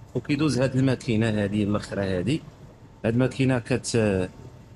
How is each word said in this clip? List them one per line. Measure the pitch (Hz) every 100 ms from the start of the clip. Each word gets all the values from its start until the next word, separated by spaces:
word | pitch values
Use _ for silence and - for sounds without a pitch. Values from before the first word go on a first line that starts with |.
| - 127
وكيدوز | - 143 156 123
هاد | 131 123
الماكينة | 135 123 - 107 113
هادي | 107 101 104
الأخرى | 101 104 - 98
هادي. | 98 92 90 160 - - - - - - 107
هاد |
الماكينة | 117 127 - 131 127
كت-، | - 123 - 120 107 95 90 - - - -